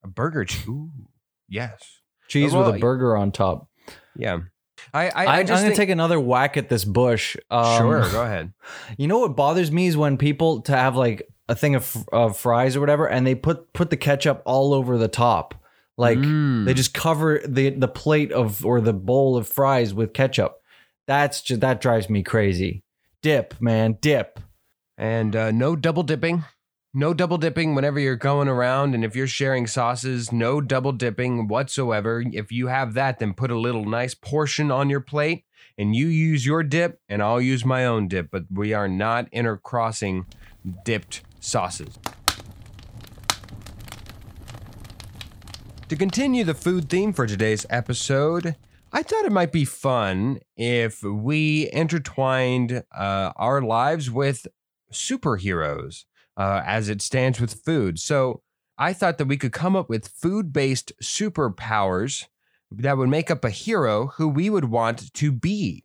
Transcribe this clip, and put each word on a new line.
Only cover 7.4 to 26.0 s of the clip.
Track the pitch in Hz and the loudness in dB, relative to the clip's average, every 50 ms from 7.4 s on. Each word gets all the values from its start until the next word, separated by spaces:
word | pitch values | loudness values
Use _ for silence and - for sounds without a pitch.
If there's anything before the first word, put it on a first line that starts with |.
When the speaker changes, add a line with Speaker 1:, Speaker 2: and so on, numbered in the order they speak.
| - _ | -10 _
Speaker 2:
Um, | - 120 117 117 117 117 | 0 2 2 4 4 4
Speaker 1:
Sure, | 117 123 151 151 117 90 | 4 4 4 4 2 2
go | 95 110 120 | 2 0 0
ahead. | 117 104 87 80 87 98 _ _ - - | -2 -2 -4 -6 -8 -12 _ _ -18 -18
Speaker 2:
<laughs> | - - - 113 - | -16 -16 -16 -6 -4
You | 135 151 | 0 2
know | 190 233 | 2 2
what | 254 196 135 | 2 2 2
bothers | - 139 139 160 180 180 156 | 2 2 2 4 2 0 2
me | 147 170 185 180 | 2 2 2 2
is | 170 | 2
when | 147 151 147 139 127 | 2 2 2 2 2
people | 139 147 147 139 165 160 160 113 - | 2 2 2 2 2 2 2 0 0
to | - 139 | 0 2
have, | 131 127 135 123 127 | 4 4 4 4 4
like, | 131 120 110 101 - _ - _ _ - | 2 2 2 -2 -8 _ -18 _ _ -4
a | 120 | -2
thing | - - 151 139 | 0 2 2 2
of, | 131 - - - 117 104 - | 2 0 -2 -8 -8 -8 -2
of | - 110 120 113 101 | 2 4 4 4 2
fries | - - 123 117 117 127 135 127 | 0 0 2 2 4 4 2 2
or | 139 | 0
whatever, | 143 143 147 147 156 - | 2 2 2 2 2 0
and | - 127 127 | 2 2 2
they | 131 131 | 2 2
put, | 127 - 156 170 170 - _ _ | 2 0 0 -2 -2 -4 _ _
put | - 175 165 | -2 0 0
the | - - | 0 0
ketchup | - 147 143 139 - 156 135 113 - | 2 2 2 2 2 0 0 0 0
all | - 127 135 135 139 143 | 0 2 4 4 4 4
over | 135 131 123 127 117 | 2 2 2 2 2
the | 113 107 | 2 2
top. | - - 120 120 110 85 80 - - - _ _ _ _ _ _ _ - | 2 2 4 4 4 2 0 -4 -12 -20 _ _ _ _ _ _ _ 2
Like, | 120 120 117 123 | 4 4 4 4
Speaker 1:
Mm. | 139 147 151 156 151 143 131 117 104 | 4 4 4 4 2 2 2 2 2
Speaker 2:
they | 113 131 | 2 4
just | 127 131 - - | 2 2 0 -2
cover | - - 165 165 151 160 160 151 147 - | -2 0 0 2 2 2 2 2 2 0
the, | - 135 127 135 139 | -2 0 2 2 2
the | 135 139 131 123 | 2 2 0 0
plate | - - - 151 151 151 147 117 | 0 -2 0 2 4 4 2 2
of, | - - 123 110 101 - - | 2 2 2 0 0 -2 0
or | 104 123 120 | 2 4 4
the | 110 110 110 | 4 4 2
bowl | 95 95 95 123 135 139 135 127 123 | 2 0 2 4 4 6 4 4 2
of | 110 - | 0 -2
fries | - - 139 135 139 127 120 110 98 | 0 2 4 4 4 4 2 0 0
with | 101 113 107 - | -2 -2 -2 0
ketchup. | - 135 131 - - 107 - - - _ _ _ _ _ _ _ _ _ - | 0 0 2 2 0 0 0 -2 -8 _ _ _ _ _ _ _ _ _ 0
That's | 135 143 147 143 - - | 2 2 2 2 0 -4
ju-, | - - 131 113 | -4 -4 -2 0
that | 101 131 127 107 | 2 0 0 2
drives | - 131 117 113 104 92 | 2 2 2 2 2 0
me | 107 101 92 | 0 0 0
crazy. | - - 113 107 101 92 87 92 92 95 101 - _ _ _ _ _ _ _ | 0 0 2 2 2 2 2 0 -2 -4 -6 -12 _ _ _ _ _ _ _
Dip, | - 156 151 135 113 - - - | 0 2 2 2 2 -2 -6 -2
man, | 120 117 113 110 110 113 110 - | 0 2 2 4 4 2 0 0
dip. | - 147 147 131 104 - _ - - _ _ _ _ _ _ _ _ _ _ - | 2 2 2 2 2 -2 _ -20 -20 _ _ _ _ _ _ _ _ _ _ -6
Speaker 1:
And, | - 113 113 117 110 110 101 | -4 -2 0 0 0 0 0
uh, | 113 113 110 | 0 0 0
no | 110 113 123 143 170 | 2 2 2 0 0
double | 160 135 165 160 160 | 0 0 0 0 0